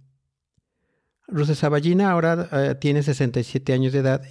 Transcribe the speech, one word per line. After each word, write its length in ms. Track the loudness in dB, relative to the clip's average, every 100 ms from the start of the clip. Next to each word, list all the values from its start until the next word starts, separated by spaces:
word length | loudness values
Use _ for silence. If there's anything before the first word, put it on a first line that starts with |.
| _ _ _ _ _ _ _ _ _ _ _ _ -8
Rusesabagina 800 | -2 0 0 0 2 2 2 2
ahora, 400 | 2 2 0 -2
eh, 220 | -2 0 0
tiene 220 | 0 0
sesenta 360 | 0 0 -2 -2
y 40 |
siete 300 | -4 -4 -2
años 200 | 0 0
de 60 | 0
edad 240 | 0 -2 -2